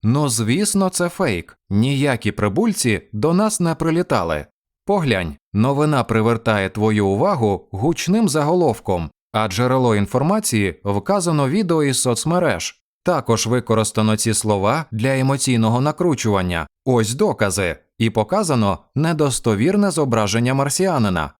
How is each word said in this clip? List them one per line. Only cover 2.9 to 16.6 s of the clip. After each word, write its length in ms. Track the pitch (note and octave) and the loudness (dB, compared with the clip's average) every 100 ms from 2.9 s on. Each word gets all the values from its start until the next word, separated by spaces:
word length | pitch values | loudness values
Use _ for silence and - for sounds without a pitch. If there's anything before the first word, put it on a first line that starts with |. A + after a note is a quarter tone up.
| G2+ - | -2 -4
до 220 | G#2 D3 | -4 0
нас 260 | F3 G#3+ - | 2 0 0
не 140 | E3+ | -2
прилітали. 720 | D#3+ D#3+ D#3+ F3+ B2 E2+ D#2 C#2+ _ _ _ | 0 -2 -2 0 -2 0 -4 -6 _ _ _
Поглянь, 520 | - G3+ D3+ G2+ E2+ C#2+ _ | -2 -2 0 0 -2 -8 _
новина 520 | G2+ A#2+ C#3 D3+ C#3+ | 0 0 2 2 0
привертає 640 | A#2 A2 A2 A2+ A2+ G#2+ F#2+ | 0 0 2 0 0 0 -2
твою 360 | G#2+ A2 G#2+ G2+ | 0 0 2 2
увагу 640 | G2 E3+ F3+ A2 F#2+ - | 2 0 2 0 -2 -6
гучним 580 | F#2+ B2+ E3+ - G#3 G#3+ | -4 -2 -2 0 0 2
заголовком, 840 | D3 D3 F3+ D#3+ G#2+ - F#2 D#2+ _ _ | 0 0 2 2 0 -2 -4 -4 _ _
а 160 | A2 G#2+ | -4 -2
джерело 480 | F#2 B2 C3 B2 G#2+ | 0 0 2 2 0
інформації 840 | G2+ B2+ D3 G#3 G#3 A2+ G2 E2 | 0 0 0 0 0 0 -2 -2
вказано 640 | G2+ G2+ - G3+ F3 D#3 C3+ | -4 -4 0 0 0 0 0
відео 340 | E3 F#3+ E3 | 0 0 0
із 180 | C#3+ C3 | 0 0
соцмереж. 760 | C3 A#2 D#3 F3 E3+ F#2 - - _ _ | -2 -2 0 0 0 -2 -6 -14 _ _
Також 420 | - E3+ B2 A2+ A2+ | -2 -2 0 -2 0
використано 720 | B2 - A2+ G#2+ - A2 G#2+ | -2 0 0 0 0 0 2
ці 180 | - | 0
слова 500 | G#2 G#2+ G#2 G2 C#3 D#3+ | -2 0 0 0 -2 -4
для 280 | A2 B2+ C3+ | -4 -2 0
емоційного 600 | C3 C#3 - A#2+ A2 A#2 | 0 0 0 2 2 2
накручування. 880 | C#3 D3+ F3 C#3 A2+ G2+ F#2 F2 | 0 0 0 0 0 0 0 -2